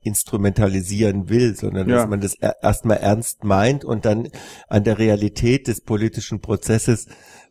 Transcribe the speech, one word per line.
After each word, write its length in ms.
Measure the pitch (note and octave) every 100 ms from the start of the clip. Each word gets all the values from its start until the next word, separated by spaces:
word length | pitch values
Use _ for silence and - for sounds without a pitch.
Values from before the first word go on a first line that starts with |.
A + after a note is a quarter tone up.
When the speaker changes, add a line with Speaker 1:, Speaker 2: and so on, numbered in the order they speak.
Speaker 1:
instrumentalisieren 1300 | A2+ G#2 - G#2+ G2+ G2 G2+ F#2+ F#2 G2+ G#2+ G2 F2
will, 280 | A#2 A#2+ F#2+
sondern 320 | G#2 F#2+ F#2+
Speaker 2:
Ja. 80 | B2
Speaker 1:
dass 120 | A2
man 120 | G2+
das 140 | G2 -
er-, 220 | G#2 -
erstmal 360 | G#2+ G#2 A2+ G#2
ernst 460 | G2+ A2 - -
meint 400 | G#2 F#2+ A2+ C#3+
und 200 | - A2
dann 240 | A2 G#2+ A#2+ - - - -
an 160 | G#2+
der 140 | G#2+ G#2
Realität 680 | A2 G#2 G#2 - A#2+ C#3 -
des 140 | G#2+
politischen 580 | - G#2 A2 A2 - G#2+
Prozesses, 680 | - G2+ - A2 - A2+ - - - - _